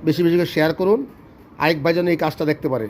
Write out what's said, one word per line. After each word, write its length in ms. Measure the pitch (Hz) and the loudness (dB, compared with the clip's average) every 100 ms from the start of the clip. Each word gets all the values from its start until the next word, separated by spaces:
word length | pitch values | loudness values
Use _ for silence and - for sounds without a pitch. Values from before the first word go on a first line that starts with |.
| 160 | 0
বেশি 160 | 151 | 2
বেশি 120 | 170 175 | 2 2
করে 80 | 175 | 0
শেয়ার 260 | - 156 | 0 0
করুন, 260 | 160 185 226 277 - - - - - | 0 2 0 -2 -14 -20 -20 -20 -2
আরেক 200 | 151 160 | 0 2
ভাই 100 | 147 | 0
যেন 140 | 170 175 | 2 2
এই 100 | 170 | 0
কাজটা 260 | 160 - 156 | -2 -2 -8
দেখতে 220 | 147 147 | -4 -4
পারে। 180 | 127 110 | -4 -6